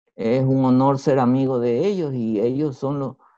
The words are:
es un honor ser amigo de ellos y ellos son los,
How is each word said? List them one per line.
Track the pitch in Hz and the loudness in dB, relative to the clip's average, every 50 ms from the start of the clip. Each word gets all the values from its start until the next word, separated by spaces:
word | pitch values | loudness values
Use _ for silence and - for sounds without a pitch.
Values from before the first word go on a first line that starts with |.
| _ _ _ | _ _ _
es | - 95 113 120 131 131 | -6 -2 0 0 0 2
un | 131 135 135 131 | 2 2 2 2
honor | 127 127 127 135 139 139 135 | 4 4 4 4 2 2 0
ser | - 156 135 135 | 0 0 2 2
amigo | 123 120 127 135 135 131 135 123 | 2 2 2 2 0 0 0 0
de | 120 123 117 123 170 | 0 0 0 0 0
ellos | 202 208 185 165 143 131 | 0 -2 -2 -4 -4 -4
y | 127 113 110 110 101 | -4 -4 -2 -2 0
ellos | 110 120 131 139 156 147 131 | 0 0 0 -2 -4 -4 -4
son | - - 135 143 143 | -6 -6 -6 -4 -4
los, | 135 131 - - _ _ _ | -6 -8 -10 -14 _ _ _